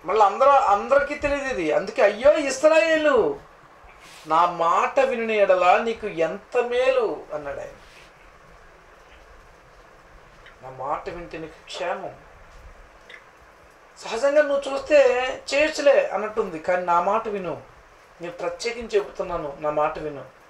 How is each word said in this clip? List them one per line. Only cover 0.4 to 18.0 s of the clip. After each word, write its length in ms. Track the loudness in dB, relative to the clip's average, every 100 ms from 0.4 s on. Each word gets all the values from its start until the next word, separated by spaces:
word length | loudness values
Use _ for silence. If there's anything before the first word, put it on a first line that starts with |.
| 6
అందరికీ 640 | 6 4 2 4 2 2
తెలియదు 280 | -4 -4 -4
ఇది. 280 | -4 -4 0
అందుకే, 300 | -2 -2 2
"అయ్యో 360 | 2 4 4 4
ఇస్రాయేలు, 1000 | 0 2 4 4 4 2 4 2 0 -4 -14 -20 -20 -20 -20 -20 -20 -20 0
నా 180 | 2
మాట 540 | 2 0 0 0 0 0
వినని 380 | 0 -2 -2 2
ఎడల 400 | 4 4 4 2
నీకు 240 | 0 -6 -8
ఎంత 500 | -4 -4 -4 -4 -4
మేలు" 680 | -2 0 0 0 -2 -6 -10
అన్నాడు 260 | -12 -10 -12
ఆయన. 100 | -14 -18 -20 -20 -20 -20 -20 -20 -20 -20 -20 -20 -20 -20 -20 -20 -20 -20 -20 -20 _ -20 -20 -20 -20 -20 -20 -20 -20 -20
"నా 60 | -20
మాట 400 | -10 -6 -6 -6
వింటే 280 | -14 -14 -14
నీకు 280 | -14 -18
క్షేమం." 500 | -16 -10 -8 -8 -10 -16 -20 -20 -20 -20 -20 -20 -20 -20 -20 -20 -20 _ -20 _ -20 _ _ -18
సహజంగా 440 | -8 -2 2 2
నువ్వు 320 | 2 -2 -4
చూస్తే 240 | -8 2 4 6 2 -4 -8 -4
చేయొచ్చులే 540 | 0 0 2 4 4 2
అన్నట్టుంది, 520 | -4 -6 -6 -6 -6
కానీ 260 | -4 -2
నా 160 | 0 0
మాట 260 | 2 -2 -4
విను, 340 | -8 -8 -10 -14 -20 _ -20